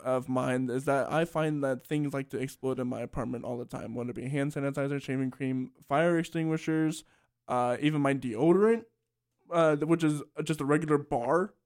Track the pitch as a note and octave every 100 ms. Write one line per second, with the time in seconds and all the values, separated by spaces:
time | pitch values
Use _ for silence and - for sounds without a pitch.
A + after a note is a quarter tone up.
0 | B2+ C3 B2+ B2+ C3+ B2+ B2+ B2 C3+ C3+
1 | B2 D3+ E3 D#3+ D#3 D3+ C#3 B2+ - D3+
2 | D3 C#3 C3+ B2+ C3 - C3 B2+ B2 A2+
3 | A#2+ - A#2+ B2 - B2 A#2+ C3 A2+ A#2
4 | A#2+ A#2 A#2+ C#3+ C#3+ D3+ C#3 C#3 C#3 C#3+
5 | C3+ C3 C3 - C3 C3 B2+ _ - C#3
6 | E3+ E3+ D#3+ E3 D#3+ D#3+ - D#3+ D#3 F3
7 | - _ _ _ - B2 B2 B2 D3 D3+
8 | C#3 C#3 B2+ G#2+ D#3 F3+ G#3+ A3+ - _
9 | _ _ _ _ - E3+ D#3+ D3+ D#3 E3
10 | D#3+ D3 - - E3 D#3 C#3 D3+ D#3+ D3
11 | D3 C3+ A#2 D#3+ G3+ _